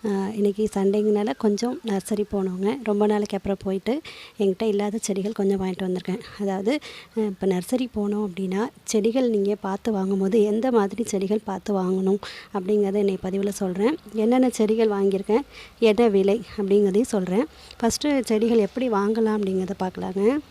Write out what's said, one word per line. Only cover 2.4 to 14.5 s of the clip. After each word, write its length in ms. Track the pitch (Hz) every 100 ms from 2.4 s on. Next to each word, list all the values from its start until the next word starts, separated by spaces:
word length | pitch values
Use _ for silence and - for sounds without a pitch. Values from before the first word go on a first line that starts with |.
| 190 185 196 269
ரொம்ப 240 | 220 202 208
நாளைக்கு 300 | 208 208 196
அப்புறம் 200 | 196 190
போயிட்டு 380 | 202 190 214 277 - - - -
என்கிட்ட 240 | 196 185
இல்லாத 340 | 220 202 208 214
செடிகள் 300 | - 196 196
கொஞ்சம் 300 | 220 196 196
வாங்கிட்டு 240 | 190 180 190
வந்திருக்கேன். 320 | 185 170 196 - -
அதாவது, 400 | 196 190 202 294 - - - -
அ, 40 |
இப்ப 260 | 214 190 190
நர்சரி 420 | 180 180 254 254 214
போனோம் 300 | 202 208 214
அப்படின்னா, 400 | 175 190 190 233 -
செடிகள் 460 | - 220 208 240 247
நீங்க 260 | 214 196 208
பார்த்து 360 | 196 190 -
வாங்கும்போது 520 | 208 190 196 196 220
எந்த 280 | 208 214 262
மாதிரி 320 | 233 196 202
செடிகள் 380 | 220 196 190 214 214
பார்த்து 280 | 190 -
வாங்கணும் 460 | 196 185 190 190 202 - - -
அப்படிங்கிறத 420 | 202 185 214 202 202
இன்னைக்கு 340 | 196 185 185
பதிவுல 200 | 190 202
சொல்றேன். 480 | 196 196 180 220 320 214
என்னென்ன 360 | 220 220 254
செடிகள் 400 | 247